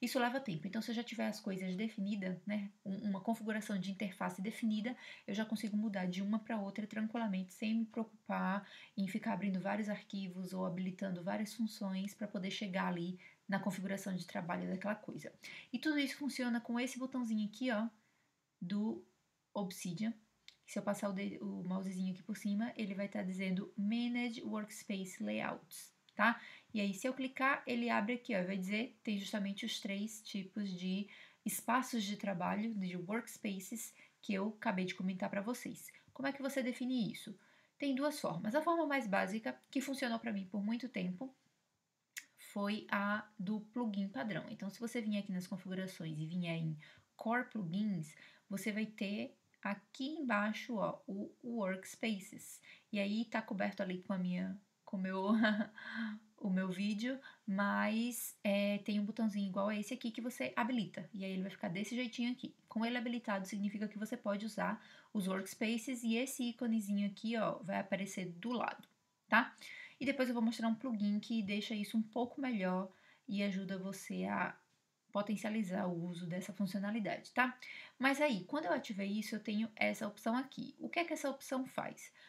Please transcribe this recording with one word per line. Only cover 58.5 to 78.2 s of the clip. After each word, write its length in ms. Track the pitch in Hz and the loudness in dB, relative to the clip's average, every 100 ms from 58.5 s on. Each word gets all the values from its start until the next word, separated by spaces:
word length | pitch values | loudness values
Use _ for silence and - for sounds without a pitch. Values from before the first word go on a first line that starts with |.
| 202 202 202 | 4 4 2
tem 220 | 202 208 | 2 2
um 40 | |
botãozinho 440 | 208 226 220 202 196 | 2 2 2 2 2
igual 200 | 196 202 | 2 2
a 80 | 208 | 0
esse 160 | 208 | -2
aqui 200 | 254 240 | -4 -4
que 80 | 226 | -4
você 320 | 240 - 254 | -4 -2 -2
habilita. 560 | - 233 247 170 - - | 2 2 2 0 -4 -8
E 120 | 202 | -6
aí 80 | 190 | -2
ele 100 | 190 | -2
vai 80 | 190 | -2
ficar 160 | - 202 | -2 -2
desse 300 | 180 214 240 | -2 0 -2
jeitinho 340 | 247 240 240 | -2 0 0
aqui. 240 | 254 - - - | 0 -6 -10 -6
Com 180 | 220 233 | 0 0
ele 100 | 247 | 0
habilitado 520 | 240 233 233 196 190 | 0 -2 0 0 0
significa 400 | 202 202 202 208 | 0 0 0 -4
que 100 | 208 | -2
você 180 | 220 240 | -4 -2
pode 300 | 208 202 214 | 0 0 -2
usar 340 | 196 180 220 - - - | 0 0 -2 -6 -20 -4
os 140 | 214 185 | 0 2
Workspaces 800 | 190 190 - 220 233 277 240 | 0 -2 0 2 2 0 0
e 100 | 233 | 2
esse 300 | 226 269 - | 4 2 0
íconezinho 640 | 240 226 240 226 196 202 202 | -2 0 2 4 4 4 2
aqui, 280 | 202 220 233 | 0 0 2
ó, 220 | 180 - | 2 0
vai 160 | 170 196 | 0 0
aparecer 460 | 196 190 196 - 180 | 2 0 0 -2 -4
do 260 | 170 233 | -4 -2
lado, 340 | 240 - - - _ _ _ - | 0 0 -2 -10 _ _ _ 6
tá? 280 | 220 254 - - - - - | 6 6 0 -16 -14 -14 -2
E 80 | 254 | 0
depois 220 | 277 247 | 2 2
eu 60 | |
vou 100 | 240 | 4
mostrar 240 | 226 226 226 | 2 4 2
um 60 | 220 | 2
plugin 420 | 262 214 208 208 | 0 2 2 2
que 240 | - 226 | 2 0
deixa 320 | 196 208 202 | 2 0 0
isso 240 | 214 202 220 | -2 2 2
um 40 | |
pouco 380 | 220 240 247 - | 2 0 -2 0
melhor 520 | 262 220 185 185 190 - - - - | 0 2 4 2 0 -8 -20 -14 -4
e 160 | 202 | 0
ajuda 340 | 202 190 185 190 | 2 2 -2 -2
você 460 | 190 190 - 185 | -4 -6 -4 -2
a 340 | 185 202 180 - _ _ _ _ _ | 0 2 0 -4 _ _ _ _ _
potencializar 760 | 202 208 202 214 220 185 185 185 | -2 0 0 0 0 0 0 0
o 180 | 170 | 0
uso 220 | 175 170 175 | -2 -4 -2
dessa 260 | 180 - | -2 -2
funcionalidade, 800 | 196 196 202 202 220 190 - - | -2 0 0 0 0 0 -2 0
tá? 260 | - 254 - - - - - | 4 4 2 -10 -14 -12 2
Mas 220 | 262 | 4
aí, 240 | 277 | 6